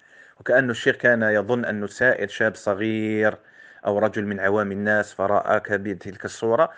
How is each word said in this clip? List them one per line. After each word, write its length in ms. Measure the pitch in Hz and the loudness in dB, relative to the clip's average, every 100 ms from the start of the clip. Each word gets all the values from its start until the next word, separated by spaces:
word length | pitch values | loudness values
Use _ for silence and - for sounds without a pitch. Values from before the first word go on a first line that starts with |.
| _ - - - | _ -20 -20 -8
وكأن 300 | - 127 127 | 0 2 2
الشيخ 260 | 110 139 - | 0 0 2
كان 260 | 123 117 | 4 4
يظن 420 | 107 104 101 123 | 4 2 2 0
أنه 220 | 98 104 101 | -2 -4 -6
سائل 440 | - 127 - 101 | 0 2 2 -2
شاب 240 | - 110 | -2 -2
صغير 800 | - 107 98 110 110 110 107 107 - _ - - - 104 | -2 -2 -2 -2 -2 -2 0 0 -2 _ -20 -20 -8 -2
أو 120 | 104 | 0
رجل 260 | 107 110 | 0 0
من 160 | 101 98 | -4 -2
عوام 320 | 95 107 101 | 0 0 0
الناس 420 | 98 104 107 104 | -2 0 2 0
فرآك 580 | - 98 101 - 107 110 | -2 0 0 2 0 0
بتلك 520 | 101 101 90 101 92 | -4 -4 -8 -10 -12
الصورة، 460 | 101 - 113 120 170 | -12 -4 0 2 0